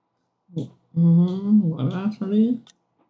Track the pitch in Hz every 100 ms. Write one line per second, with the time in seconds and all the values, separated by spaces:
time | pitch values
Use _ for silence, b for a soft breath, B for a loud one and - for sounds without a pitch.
0 | _ _ _ _ _ 170 - _ _ 165
1 | 170 170 180 190 202 214 170 160 135 180
2 | 202 214 190 208 226 240 _ _ _ _
3 | _